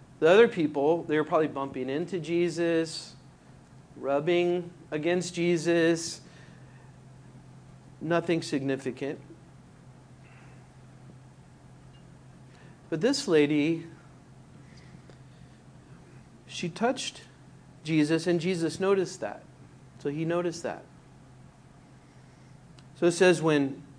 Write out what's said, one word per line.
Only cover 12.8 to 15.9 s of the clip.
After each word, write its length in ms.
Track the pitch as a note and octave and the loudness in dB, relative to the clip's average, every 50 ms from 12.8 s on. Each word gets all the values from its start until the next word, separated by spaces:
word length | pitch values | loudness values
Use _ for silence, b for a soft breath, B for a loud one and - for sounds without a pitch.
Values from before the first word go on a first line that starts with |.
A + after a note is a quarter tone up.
| B - | B -8
But 120 | E3 D#3 | -4 0
this 260 | E3 B3 C#4 - - | 2 2 2 0 0
lady, 600 | - E3+ D#3 D3 C#3+ D3+ D3 C#3+ D#3+ E3 D#3+ - - - - - - - - - - - - - - - - B B B B B B B B B B B B B B B B B B B B B B - - - - | 2 4 6 6 6 4 2 2 2 0 -2 -4 -10 -16 -20 -20 -20 -20 -20 -20 -20 -20 -20 -20 -20 -20 -20 B B B B B B B B B B B B B B B B B B B B B B -20 -20 -20 -20